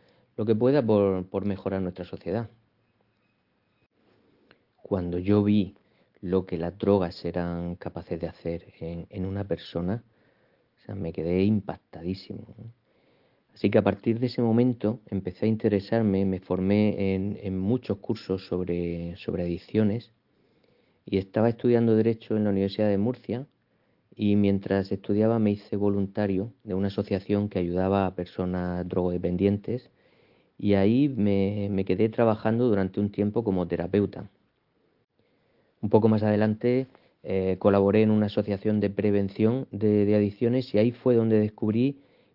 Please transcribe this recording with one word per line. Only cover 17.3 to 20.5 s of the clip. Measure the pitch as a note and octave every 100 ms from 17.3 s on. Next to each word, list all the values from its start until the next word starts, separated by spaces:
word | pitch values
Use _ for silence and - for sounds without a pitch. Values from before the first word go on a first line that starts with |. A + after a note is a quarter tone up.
| G#2
en | F#2+ F#2+
muchos | F#2+ B2 - G#2
cursos | - A2 - F#2+ -
sobre, | F2+ F2 F2 E2+ E2+ E2+ F2+
sobre | - F2
adicciones | F2 F2 - G#2+ G#2+ A#2 - _ _ _ _